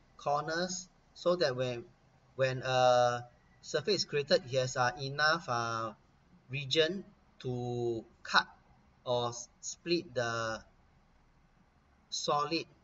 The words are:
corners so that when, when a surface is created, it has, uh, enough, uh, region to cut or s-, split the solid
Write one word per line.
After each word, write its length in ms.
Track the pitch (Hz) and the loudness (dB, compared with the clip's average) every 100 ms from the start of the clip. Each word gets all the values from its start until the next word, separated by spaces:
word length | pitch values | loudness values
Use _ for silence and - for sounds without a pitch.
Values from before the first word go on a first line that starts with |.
| _ - | _ -8
corners 720 | 147 147 156 165 185 - - _ _ | -2 -2 -2 -4 -4 -6 -12 _ _
so 240 | - 175 180 | -4 0 2
that 180 | 147 127 | 2 0
when, 300 | 127 120 - _ _ _ _ 127 | -4 -6 -10 _ _ _ _ -2
when 260 | 131 131 | 0 0
a 600 | 131 127 127 123 120 120 123 - _ _ | 0 6 6 8 6 2 -6 -18 _ _
surface 420 | - 156 214 180 | -6 -2 0 0
is 0 | |
created, 400 | 208 147 139 180 | 0 -2 4 2
it 140 | 120 131 | 2 -2
has, 160 | 127 131 | 0 0
uh, 160 | 123 143 | 0 0
enough, 480 | 135 143 156 170 175 | -6 2 2 2 0
uh, 460 | 120 117 113 113 104 _ _ _ - - | -2 -2 -4 -6 -10 _ _ _ -20 -10
region 560 | 135 131 160 156 196 - - _ - 131 | -8 0 2 2 -2 -10 -20 _ -10 -6
to 560 | 123 123 120 120 113 - - | -4 -4 -2 -2 -2 -8 -14
cut 220 | - - - - _ _ _ _ 127 | 0 0 0 -6 _ _ _ _ -2
or 240 | 123 120 | -2 -2
s-, 180 | 117 - _ | -6 -14 _
split 520 | - - 170 175 123 | -16 -10 -4 -4 -2
the 480 | 123 117 113 113 110 - _ _ _ _ _ _ _ _ _ _ _ _ _ _ | -4 -2 -2 -4 -6 -12 _ _ _ _ _ _ _ _ _ _ _ _ _ _
solid 560 | - - 147 147 160 - _ | -6 -2 0 0 -4 -6 _